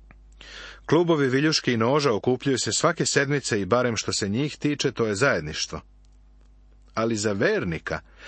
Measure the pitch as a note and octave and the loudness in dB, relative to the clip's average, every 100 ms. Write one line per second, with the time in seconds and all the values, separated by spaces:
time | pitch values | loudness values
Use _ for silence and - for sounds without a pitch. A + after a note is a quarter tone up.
0 | - - - - - - - - - D3+ | -20 -20 -20 -20 -20 -18 -18 -16 0 2
1 | F3 D#3+ C#3 C3 D#3 D3 - A#2+ A2+ D3 | 4 2 2 2 2 0 0 2 2 2
2 | C#3+ G#2 - B2+ C3+ B2 - - D#3 E3+ | 2 2 2 0 0 -2 -2 0 0 0
3 | C#3 C#3+ C#3 C#3+ - A2 F#2+ A#2 B2 G#2+ | 0 0 0 -2 -2 -2 2 2 2 -2
4 | - F#2+ G2+ G#2+ C#3+ - D3 C#3+ C#3 - | -4 -4 -2 -2 -4 -2 -2 0 -2 0
5 | A2 G2 C3+ G#2 D2+ - - D#2 - - | -2 2 2 2 -2 -6 -8 -10 -14 -20
6 | - - - - - - - - - - | -20 -20 -20 -20 -20 -20 -20 -20 -8 -2
7 | A#2 A2 G#2+ G2+ D3+ G#3+ F#3+ E3 - D#2 | -2 0 0 0 0 0 -2 -6 -6 -8
8 | - - | -10 -20